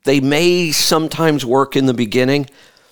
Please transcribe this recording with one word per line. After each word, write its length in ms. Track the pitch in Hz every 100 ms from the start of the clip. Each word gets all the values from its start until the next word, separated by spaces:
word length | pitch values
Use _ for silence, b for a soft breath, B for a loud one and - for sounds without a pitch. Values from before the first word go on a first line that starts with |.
they 160 | - 139
may 520 | 135 147 175 180 170
sometimes 720 | 143 - 165 156 147 160 147 127
work 300 | 131 135 143
in 100 | 135
the 80 |
beginning. 560 | 120 117 127 127 143 139 b b b b